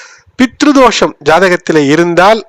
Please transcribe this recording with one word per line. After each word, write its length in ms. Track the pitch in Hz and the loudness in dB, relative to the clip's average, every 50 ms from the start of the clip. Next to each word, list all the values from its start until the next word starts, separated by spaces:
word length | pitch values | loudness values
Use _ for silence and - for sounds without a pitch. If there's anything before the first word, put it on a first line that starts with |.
| - - - - _ _ _ | -20 -20 -20 -20 _ _ _
பித்ருதோஷம் 800 | - 254 247 - - 285 294 277 277 262 226 - - 185 156 - - | -4 -4 -4 -2 -2 -2 0 2 2 2 2 0 0 -4 -4 -6 -6
ஜாதகத்திலே 600 | 147 143 156 170 190 185 180 170 - - 165 156 147 | -4 -2 0 0 0 0 -2 -2 -4 -2 -2 0 0
இருந்தால் 560 | 135 147 165 170 175 170 165 180 202 226 220 - | 0 0 0 -2 -2 0 0 2 2 2 0 -4